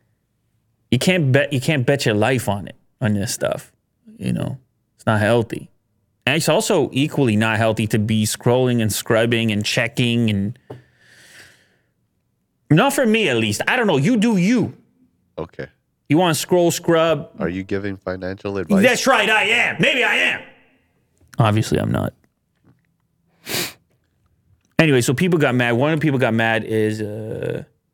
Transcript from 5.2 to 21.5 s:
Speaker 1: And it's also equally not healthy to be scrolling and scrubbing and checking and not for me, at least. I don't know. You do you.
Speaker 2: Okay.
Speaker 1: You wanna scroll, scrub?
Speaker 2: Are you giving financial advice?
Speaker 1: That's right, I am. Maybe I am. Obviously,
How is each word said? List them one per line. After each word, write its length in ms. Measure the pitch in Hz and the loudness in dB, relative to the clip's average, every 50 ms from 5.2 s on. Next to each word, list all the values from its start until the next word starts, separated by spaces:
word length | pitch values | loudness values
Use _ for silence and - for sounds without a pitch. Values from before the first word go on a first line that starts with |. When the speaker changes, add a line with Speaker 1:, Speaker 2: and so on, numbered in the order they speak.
| 107 104 117 120 110 - - - - - _ _ _ _ _ _ _ _ _ _ _ | 2 2 2 2 0 -2 -6 -12 -14 -16 _ _ _ _ _ _ _ _ _ _ _
Speaker 1:
And 100 | 127 135 | -2 0
it's 140 | 165 - - | 0 2 2
also 400 | 156 202 214 - 214 170 131 - | 0 0 2 2 0 0 0 0
equally 440 | - 131 143 151 - - 139 120 107 | 0 -2 -2 -2 0 0 0 2 2
not 220 | 104 113 113 110 104 | 2 2 2 2 2
healthy 280 | 113 113 107 104 113 107 | 2 0 0 0 -2 -2
to 120 | - 110 | 0 -2
be 240 | 104 110 110 107 107 | 0 0 0 0 -2
scrolling 560 | 104 - - - 127 120 127 127 127 123 120 | -2 -4 -2 0 0 2 2 2 0 0 0
and 100 | 110 107 | -2 -2
scrubbing 600 | 101 - - - 113 110 117 117 120 117 113 110 | -4 -4 -2 0 0 2 2 2 2 0 0 0
and 120 | 107 101 101 | -2 -2 -4
checking 680 | - - - 120 117 - - 127 120 117 117 117 110 | -2 -2 -2 -2 -2 -2 -2 -2 0 0 0 0 0
and 260 | 104 98 98 107 120 - _ - - - - _ _ _ _ _ - - - - - - - - _ _ _ _ _ _ _ _ _ _ _ _ _ _ _ _ _ _ _ _ _ _ _ - | 0 -2 -2 -4 -6 -10 _ -20 -20 -20 -20 _ _ _ _ _ -20 -20 -20 -20 -20 -20 -20 -20 _ _ _ _ _ _ _ _ _ _ _ _ _ _ _ _ _ _ _ _ _ _ _ 2
not 220 | 147 165 233 277 269 | 4 4 4 4 2
for 120 | - 269 | 2 2
me, 240 | 220 214 226 214 156 | 2 2 2 2 2
at 80 | 123 113 | 2 0
least. 240 | 113 107 101 - - - | 0 0 -2 -2 -2 0
I 80 | 220 | 0
don't 100 | 254 233 | 0 2
know. 120 | 202 165 135 | 2 2 2
You 200 | 139 190 254 220 | 2 2 2 2
do 200 | 190 240 220 185 | 2 2 2 2
you. 380 | 170 196 254 233 160 - - - _ _ _ _ _ _ _ _ _ _ _ - | 2 2 2 0 0 -2 -6 -12 _ _ _ _ _ _ _ _ _ _ _ -12
Speaker 2:
Okay. 300 | 80 - _ - 67 - _ _ _ _ _ _ _ - | -12 -12 _ -14 -16 -16 _ _ _ _ _ _ _ 0
Speaker 1:
You 80 | 143 160 | 2 2
wanna 160 | 185 175 156 | 2 2 0
scroll, 380 | - - - 185 180 170 170 | -2 -2 0 2 2 4 2
scrub? 580 | 165 - - - 170 160 160 165 160 147 - - - - | 0 0 0 0 2 2 2 2 0 -2 -4 -8 -10 -8
Speaker 2:
Are 120 | - 85 | -6 -6
you 120 | 87 95 95 | -6 -6 -6
giving 320 | 98 101 98 101 101 98 95 | -6 -6 -4 -4 -6 -8 -8
financial 600 | _ 92 92 92 92 92 98 101 - 101 98 98 | _ -8 -8 -6 -8 -8 -10 -8 -8 -8 -6 -6
advice? 240 | 92 - 202 190 | -2 0 2 4
Speaker 1:
That's 240 | 202 254 240 - - | 4 4 2 2 0
right, 240 | 269 254 226 208 202 | 2 2 2 2 2
I 140 | 220 214 202 | 2 0 2
am. 320 | 202 226 240 220 165 127 120 | 0 0 0 0 -2 -2 0
Maybe 240 | 185 277 311 254 226 | 0 0 0 0 0
I 120 | 208 220 | 0 0
am. 260 | 247 269 254 147 - - - - _ _ _ _ _ _ _ _ _ _ _ _ _ _ _ - - | -2 -2 -2 -4 -6 -10 -16 -20 _ _ _ _ _ _ _ _ _ _ _ _ _ _ _ -2 0
Obviously, 400 | 120 107 | 0 2